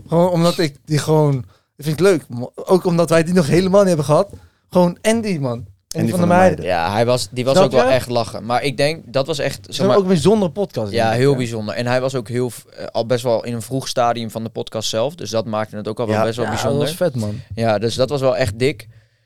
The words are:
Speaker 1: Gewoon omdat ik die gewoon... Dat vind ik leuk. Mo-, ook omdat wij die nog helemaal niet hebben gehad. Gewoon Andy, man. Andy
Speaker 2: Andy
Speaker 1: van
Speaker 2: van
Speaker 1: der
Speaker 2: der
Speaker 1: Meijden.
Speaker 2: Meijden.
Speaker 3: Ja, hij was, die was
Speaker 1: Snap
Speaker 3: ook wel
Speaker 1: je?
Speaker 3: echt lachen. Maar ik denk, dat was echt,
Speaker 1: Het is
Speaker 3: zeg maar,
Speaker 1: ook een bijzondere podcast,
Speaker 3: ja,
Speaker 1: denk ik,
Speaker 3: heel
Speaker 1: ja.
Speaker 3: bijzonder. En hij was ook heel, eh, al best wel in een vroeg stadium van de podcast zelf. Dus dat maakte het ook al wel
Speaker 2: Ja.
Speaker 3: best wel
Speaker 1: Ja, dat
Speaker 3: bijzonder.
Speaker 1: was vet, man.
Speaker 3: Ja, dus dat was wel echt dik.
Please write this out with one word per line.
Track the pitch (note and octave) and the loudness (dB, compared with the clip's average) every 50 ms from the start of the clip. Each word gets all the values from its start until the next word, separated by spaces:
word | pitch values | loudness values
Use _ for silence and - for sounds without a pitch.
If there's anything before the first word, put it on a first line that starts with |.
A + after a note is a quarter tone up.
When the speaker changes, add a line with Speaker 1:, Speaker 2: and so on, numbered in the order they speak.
| - | -6
Speaker 1:
Gewoon | - D#3 E3+ F3 F#3 | -2 0 2 2 2
omdat | F3 E3 E3+ F3 - | 2 2 2 2 2
ik | - E3+ C#3+ C#3 - _ | 0 -2 -2 -4 -8 _
die | D3+ D3+ | -2 -2
gewoon... | C#3 - D#3 D#3 D#3 D3+ D3 C#3 B2 - - _ _ _ _ _ | -2 0 2 2 4 4 2 0 -2 -4 -10 _ _ _ _ _
Dat | - C#3+ | -8 -6
vind | D#3+ D3+ - | -4 0 2
ik | F#3 | 4
leuk. | G3+ F3+ C#3+ - | 4 4 2 -2
Mo-, | - D3+ A#2+ B2+ - - | -6 -8 -8 -8 -8 -10
ook | - - - F#3 F3 - | -8 0 2 2 2 2
omdat | F#3 E3+ E3+ E3+ C3+ | 2 2 2 2 4
wij | E3 E3 D#3+ | 2 2 2
die | E3+ F3+ | 2 2
nog | F#3 D3+ | 2 4
helemaal | C3+ D3+ F3 F#3+ F#3 F#3+ G#3 | 4 2 2 4 4 4 4
niet | G3+ | 6
hebben | F#3 E3+ D3 C#3 | 4 2 2 2
gehad. | D3 D3 E3+ G3+ - - - - _ _ _ _ _ | 2 2 2 2 -2 -8 -16 -20 _ _ _ _ _
Gewoon | - F3+ F3 F3 - - | 2 2 2 2 0 0
Andy, | - A3 A3+ A#3 A3 G#3 F3+ | 0 0 0 2 0 -2 -2
man. | C#3+ C#3 B2 | -2 -2 -4
Andy | A#2 A#2+ G2 - - _ _ - - - - A3+ | -4 -6 -10 -14 -20 _ _ -8 -4 -2 0 0
Speaker 2:
Andy | |
Speaker 1:
van | G3+ F3 | 2 2
Speaker 2:
van | F3 F3 | 4 4
Speaker 1:
der | F3 | 6
Speaker 2:
der | F#3 F#3 | 6 6
Speaker 1:
Meijden. | F3+ - - E2+ | 4 4 2 -2
Speaker 2:
Meijden. | F2+ F2+ E2+ E2 | -2 0 0 0
Speaker 3:
Ja, | F#2 G2+ | 0 0
hij | A2+ A#2 | 0 2
was, | A#2+ B2+ B2 - - | 2 0 0 -2 -6
die | A#2+ B2+ A#2 | -6 -2 0
was | C3 C#3 | 2 4
Speaker 1:
Snap | F#3 F#3+ | 4 4
Speaker 3:
ook | - | 4
wel | - - B3 | 4 2 4
Speaker 1:
je? | B3+ - | 4 2
Speaker 3:
echt | B2 - A#2+ | 0 0 0
lachen. | A#2+ A#2 A2 G#2 G#2+ F2+ G2 | -2 -2 -2 -4 -6 -8 -4
Maar | A2+ A#2+ A#2+ C3+ | -2 -2 0 0
ik | C#3+ C3+ | -2 -2
denk, | C#3+ C#3 D3+ E3 D#3 - B2 A2 | 0 0 -2 -2 -4 -8 -4 -4
dat | C3+ C3+ | -2 -2
was | - D#3 C#3 | -2 -4 -4
echt, | B2 C#3 - | -4 -4 -6
Speaker 1:
Het | - - - | -8 -12 -10
is | - | -4
Speaker 3:
zeg | - F#3+ | 0 2
maar, | G3 - | 2 4
Speaker 1:
ook | G#3 | 4
een | F#3 | 4
bijzondere | F#3 F#3+ D3+ B2+ F#3+ A3+ G#3+ G3 E3 | 2 2 4 4 4 4 2 2 -2
podcast, | - G3+ G3 - - B2+ A2 G2+ | -4 -4 -6 -6 -6 -6 -6 -4
Speaker 3:
ja, | G#2 A#2 A2+ | -2 0 0
Speaker 1:
denk | A2+ A2+ | 0 2
ik, | A#2+ | 2
Speaker 3:
heel | C3+ C#3+ | 4 4
Speaker 1:
ja. | C#3 | 2
Speaker 3:
bijzonder. | B2+ B2 A2+ A#2 A2 G#2+ G#2 - | 2 -2 -4 -6 -6 -6 -6 -4
En | A#2 A#2+ | -4 -2
hij | A#2+ B2+ B2+ | 0 0 0
was | B2+ C3+ C3+ | 0 -2 -4
ook | C3+ G#2 | -6 -6
heel, | B2 A#2+ B2 B2+ A#2+ - - - _ - | -4 -4 -4 -4 -4 -6 -10 -18 _ -16
eh, | - F#2 | -14 -12
al | - - A2 B2+ | -6 -4 -4 -2
best | A2+ B2+ A#2 B2 | 0 -2 0 0
wel | A#2+ A2+ - - | 0 0 0 -2
in | A#2+ A#2+ | -4 -8
een | A2+ | -8
vroeg | G#2 A#2+ C3 C3+ - | -8 -6 -6 -6 -6
stadium | - - C3 A#2+ A#2+ A#2 A#2+ A2+ G#2 | -4 -2 0 0 0 0 -2 -6 -8
van | - A2+ A2+ | -8 -8 -10
de | A2+ | -8
podcast | - A#2+ - - - A2 - - | -8 -10 -10 -8 -8 -6 -6 -4
zelf. | - A2 A#2+ D3 F3 | -2 -2 -2 -2 -4
Dus | - - G#2 | -8 -8 -4
dat | A#2 A2+ G#2 | -4 -4 -2
maakte | A#2 G#2+ G#2+ A2 - G#2 | -2 -4 -4 -6 -6 -8
het | G#2+ G2+ | -10 -8
ook | G#2+ A2 - | -8 -6 -4
al | A#2+ | -2
wel | G#2+ G#2+ | 0 0
Speaker 2:
Ja. | G#2+ A2+ | 0 0
Speaker 3:
best | A2+ A2+ | 0 -2
wel | A#2+ A2+ | -4 -4
Speaker 1:
Ja, | - | -4
dat | - - | -4 -4
Speaker 3:
bijzonder. | - - C#3 C#3+ D3 | -2 -2 -2 -2 -2
Speaker 1:
was | D3+ F3 | -2 -2
vet, | - F3+ D#3+ B2+ | -2 -2 -2 -2
man. | A#2+ G#2+ G#2 G#2 - - - G2+ | -2 -4 -4 -6 -8 -12 -10 -6
Speaker 3:
Ja, | A2+ A2+ A2+ G#2+ | -2 0 0 0
dus | G2+ A2+ A#2 - | 0 0 -2 -2
dat | A#2+ B2+ - | -2 -2 -2
was | D3 C3+ | 0 0
wel | C3+ B2+ G#2 | 0 0 2
echt | A#2 C3 - G2 A#2 | 0 0 -2 0 0
dik. | B2+ D3 - - - - - - _ _ _ _ _ | 0 0 -2 -4 -10 -20 -20 -20 _ _ _ _ _